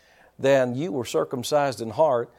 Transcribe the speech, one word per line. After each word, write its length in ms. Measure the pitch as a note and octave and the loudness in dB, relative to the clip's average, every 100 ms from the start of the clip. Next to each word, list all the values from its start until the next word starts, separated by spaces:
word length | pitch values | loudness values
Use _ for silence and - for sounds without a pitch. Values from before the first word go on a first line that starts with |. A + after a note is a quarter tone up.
| _ _ _ - | _ _ _ -2
then 380 | C3 C#3 B2 B2 | 2 4 2 -2
you 160 | F3+ | -4
were 140 | D3 A2 | -4 -2
circumcised 760 | D#3+ D#3 B2+ - D3 C#3 A2+ | -2 -2 -6 -2 0 0 -4
in 80 | A2+ | -6
heart, 400 | A2 D#3 A#2+ A#2+ | 0 2 2 -4